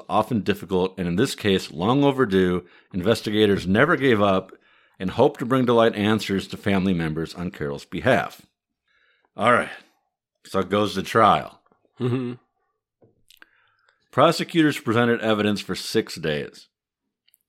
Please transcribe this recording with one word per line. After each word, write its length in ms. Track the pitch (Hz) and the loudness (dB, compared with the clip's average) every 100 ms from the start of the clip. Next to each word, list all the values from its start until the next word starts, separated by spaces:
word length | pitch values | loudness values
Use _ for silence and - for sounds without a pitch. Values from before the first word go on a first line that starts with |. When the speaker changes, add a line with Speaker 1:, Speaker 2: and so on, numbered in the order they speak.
| - | -4
Speaker 1:
often 340 | 98 107 117 | -2 0 -2
difficult, 580 | 92 98 82 92 92 - | -2 -4 -2 -2 -2 -4
and 80 | 87 | -4
in 80 | 87 | -2
this 180 | 135 | -2
case, 380 | - 107 95 - | -2 0 0 -2
long 320 | 71 98 139 | -6 0 2
overdue, 600 | 143 131 123 95 92 90 - _ _ | 2 2 2 2 2 0 -6 _ _
investigators 720 | 95 90 110 - 107 104 98 87 | -4 0 0 0 2 2 2 0
never 300 | 101 147 156 | 2 2 2
gave 260 | 135 110 | 2 2
up 300 | 101 95 - - _ _ _ - | 2 0 -4 -20 _ _ _ -10
and 120 | 92 | -6
hoped 280 | 98 143 - | 2 2 2
to 80 | 123 | -4
bring 180 | 131 123 | 0 2
to 80 | |
light 220 | 117 113 104 | 4 2 2
answers 500 | 104 110 - 98 - | 0 0 -2 -6 -6
to 100 | 90 | -6
family 360 | 104 98 95 | -2 0 0
members 400 | 87 80 78 80 | -2 -4 -6 -8
on 160 | - 87 | -8 -10
Carol's 360 | - 71 71 - | -8 -8 -10 -10
behalf. 600 | 87 98 107 - - _ _ _ _ _ _ _ _ _ - | -4 0 0 -2 -10 _ _ _ _ _ _ _ _ _ -2
All 160 | 107 | 2
right. 160 | 117 80 - _ _ _ _ _ _ - | 2 0 -10 _ _ _ _ _ _ -6
So 140 | 95 | -4
it 100 | 90 | -2
goes 240 | 101 104 | 0 -2
to 80 | 95 | -4
trial. 580 | 85 123 107 80 65 - _ _ _ - | -2 4 4 4 -2 -16 _ _ _ -8
Speaker 2:
Mm-hmm. 340 | 120 127 123 123 _ _ _ _ _ _ _ _ _ _ - _ _ _ _ _ _ | -6 -4 -6 -12 _ _ _ _ _ _ _ _ _ _ -20 _ _ _ _ _ _
Speaker 1:
Prosecutors 680 | - 156 160 175 170 151 139 | 2 2 2 -2 2 2 2
presented 420 | - 113 120 117 | -2 2 2 2
evidence 400 | 110 107 104 101 | 0 0 0 -2
for 120 | - | -6
six 420 | 90 - 113 107 - | -8 -4 -2 -2 -6
days. 520 | 78 73 67 - _ _ _ _ _ _ _ _ | -4 -4 -6 -14 _ _ _ _ _ _ _ _